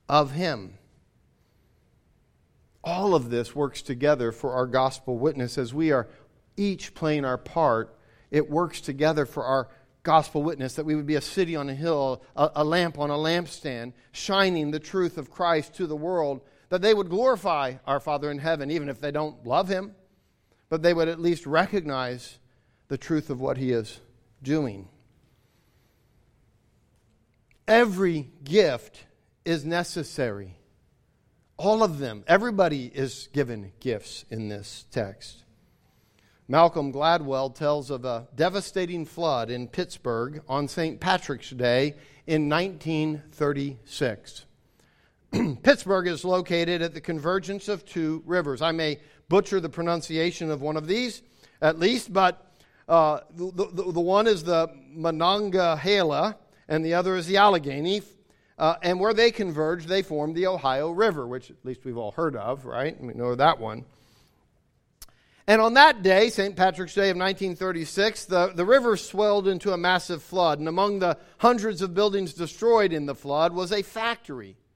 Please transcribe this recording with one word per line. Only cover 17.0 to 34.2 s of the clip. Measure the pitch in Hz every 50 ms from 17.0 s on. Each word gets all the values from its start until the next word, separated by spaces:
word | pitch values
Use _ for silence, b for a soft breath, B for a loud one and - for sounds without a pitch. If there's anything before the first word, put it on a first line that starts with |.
| 196 170
glorify | 170 202 247 262 254 190 175 196 165 147 139 127 131 131 -
our | - 139 139
Father | - 156 147 143 143 147
in | 147 143
heaven, | 139 165 165 147 139 139
even | 160 165 147 143
if | 135 113
they | 143 147
don't | 147 151 156 151 151 - 113
love | 120 127 165 196 180
him, | 196 185 196 208 - _ _ _ _ _ _ _ _ _ _ _ _ _ _
but | - 160 160
they | 156 175 175
would | 165 165
at | 165 165 165
least | 170 175 170 151 -
recognize | 143 147 160 190 185 208 196 160 151 139 131 127 123 123 123 - - - _ _ _ _ _ _ _ _ _ _ -
the | 139
truth | 127 - - 160 151 147 -
of | 143 123
what | 127 139 131
he | 131 135 127
is | 123 117 107 - - - - _ _ _ _ _ _ _
doing. | 131 127 151 160 147 120 101 98 92 - _ _ _ _ _ _ _ _ _ _ _ _ _ _ _ _ _ _ _ _ _ _ _ _ _ _ _ _ _ _ _ _ _ _ _ _ _ _ _ _ _ _ _ _ _ _ _ _ _ _ _ _ _ _ _
Every | - 214 233 247 220 185 180 196 180 165 151 139 123 - - 143
gift | 135 165 214 196 156 127 117 - - - - - _ _ _ _ _ _ _ -
is | 170 170 156 135
necessary. | 160 170 175 175 - - 175 147 - - - 131 117 104 101 98 92 87 - _ _ _ _ _ _ _ _ _ _ _ _ _ _ _ _ _ _ _
All | - - 196 214 220 220
of | 190 156 139
them. | 139 120 107 104 95
Everybody | 156 170 190 220 240 214 196 185 165 151 139 123 120 -
is | 143 135 131 - - - -
given | - 143 139 120 120 107 98 92 - -
gifts | - 131 113 104 - - - -